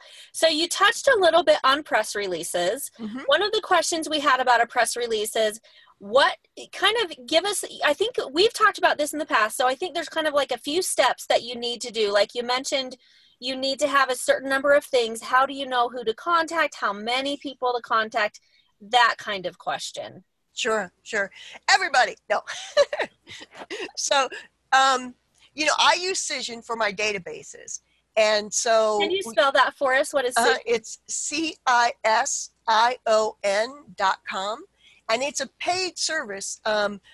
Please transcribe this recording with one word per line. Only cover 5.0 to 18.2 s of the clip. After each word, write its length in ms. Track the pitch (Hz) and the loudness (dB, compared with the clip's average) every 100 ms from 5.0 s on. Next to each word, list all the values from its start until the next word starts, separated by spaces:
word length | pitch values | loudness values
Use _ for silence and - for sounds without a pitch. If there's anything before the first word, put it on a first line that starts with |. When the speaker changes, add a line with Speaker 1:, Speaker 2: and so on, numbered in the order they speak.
| 240 220 214 233 | -4 -2 -2 0
Speaker 1:
is 240 | 214 214 _ _ _ _ | -2 -2 _ _ _ _
what, 400 | 196 233 330 - _ - - | 0 4 4 2 _ -20 -16
kind 240 | - 392 453 | -2 0 0
of 220 | 370 294 240 | -2 -6 0
give 180 | 320 | 0
us, 180 | 381 403 - - | 0 -4 -8 -2
I 80 | 285 | 0
think 240 | 294 427 - - | 0 -2 -2 -4
we've 220 | 277 440 | 4 2
talked 240 | - 427 381 | 4 2 4
about 180 | 349 - | 2 2
this 160 | 294 | -2
in 60 | 302 | -4
the 80 | 311 | 0
past, 300 | 262 214 - | 0 0 0
so 120 | 254 | 0
I 60 | |
think 200 | 269 359 | 0 -4
there's 140 | 302 311 | -6 -6
kind 180 | 320 311 | -2 0
of, 80 | |
like, 160 | 285 262 | 0 0
a 80 | 240 | -4
few 220 | - 311 | -4 -2
steps 460 | 370 - 254 - - | -2 2 2 2 -2
that 160 | 240 | -4
you 120 | 233 | -4
need 260 | 240 240 240 | -8 -6 -6
to 100 | 247 | -6
do. 180 | 220 208 | -2 2
Like 240 | 202 208 | 2 0
you 80 | 240 | -2
mentioned, 540 | 240 254 277 277 254 254 _ _ _ _ | -4 -4 -2 -4 -4 -10 _ _ _ _
you 160 | 247 | -8
need 240 | 262 269 269 | -4 -4 -2
to 60 | 285 | 0
have 240 | 277 262 | 2 2
a 60 | 247 | 0
certain 320 | - 277 262 | 0 0 2
number 240 | 269 285 | 0 4
of 120 | 285 | 4
things. 380 | - 254 226 226 | 4 0 0 -4
How 220 | 233 262 | 0 2
do 80 | 269 | 2
you 140 | 269 262 | -2 -4
know 240 | 254 247 | 0 0
who 140 | 247 | -2
to 100 | 220 | -6
contact, 600 | 220 339 339 320 330 294 - | -4 0 0 0 0 -2 -2
how 160 | 226 | -4
many 420 | 202 214 247 277 285 | -4 -4 -2 -2 -6
people 380 | 285 254 247 | -8 -4 -2
to 80 | 240 | -2
contact, 580 | - 226 220 233 | -2 -2 0 -2